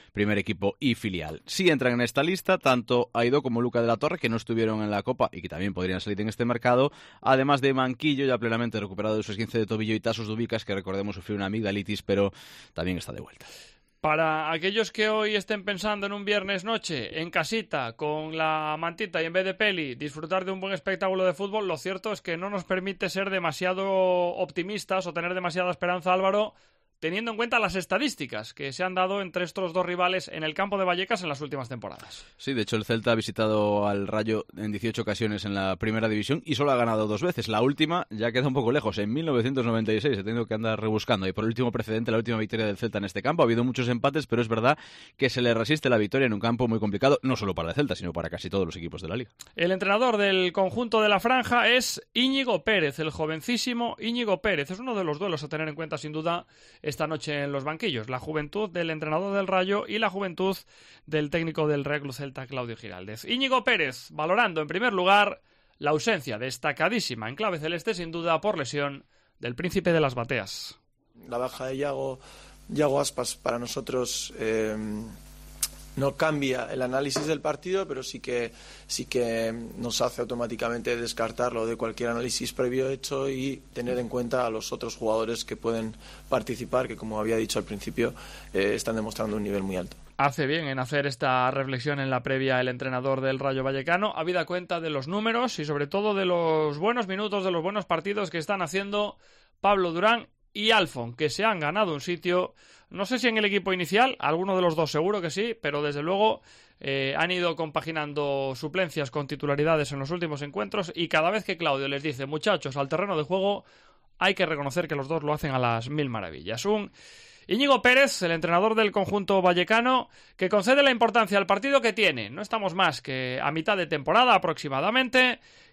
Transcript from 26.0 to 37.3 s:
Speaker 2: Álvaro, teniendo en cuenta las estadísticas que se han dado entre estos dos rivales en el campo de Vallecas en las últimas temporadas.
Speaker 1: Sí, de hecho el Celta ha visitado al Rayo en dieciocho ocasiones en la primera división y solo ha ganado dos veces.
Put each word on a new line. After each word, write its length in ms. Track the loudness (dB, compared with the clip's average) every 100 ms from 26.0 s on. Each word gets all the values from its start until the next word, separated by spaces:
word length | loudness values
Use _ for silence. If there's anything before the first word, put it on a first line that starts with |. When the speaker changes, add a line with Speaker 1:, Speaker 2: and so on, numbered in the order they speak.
| 2
Speaker 2:
Álvaro, 420 | 4 4 2 0 -4 _ _ _ _
teniendo 300 | -4 -2 -2
en 60 | -2
cuenta 220 | 0 2
las 160 | 2 0
estadísticas 760 | -2 0 0 -2 -6 -8 -8
que 200 | -8 -8
se 100 | -4
han 100 | -2
dado 280 | 0 0 0
entre 240 | -4 -4 -4
estos 260 | -2 -2
dos 140 | 0 0
rivales 420 | 2 2 0 -4
en 160 | -6
el 100 | -4
campo 240 | -2 -2 0
de 60 |
Vallecas 400 | 2 0 0 -2
en 60 | -2
las 100 | -4
últimas 300 | -4 -6 -6
temporadas. 560 | -8 -10 -12 -14 -18 -20 -8
Speaker 1:
Sí, 180 | -2
de 100 | 0
hecho 120 | 0 0
el 80 |
Celta 300 | 0 0 4
ha 20 | 2
visitado 720 | 2 0 2 4 4 4 2
al 180 | 0 0
Rayo 400 | 0 0 0 -2 -6
en 160 | -4
dieciocho 300 | -2 -2 -2
ocasiones 420 | -2 0 0 -2 -2
en 80 |
la 240 | 0 0 0
primera 320 | 0 2 2
división 320 | 2 0 -2
y 120 | 0 0
solo 160 | 2
ha 40 | 4
ganado 320 | 4 2 2
dos 140 | 0
veces. 260 | 0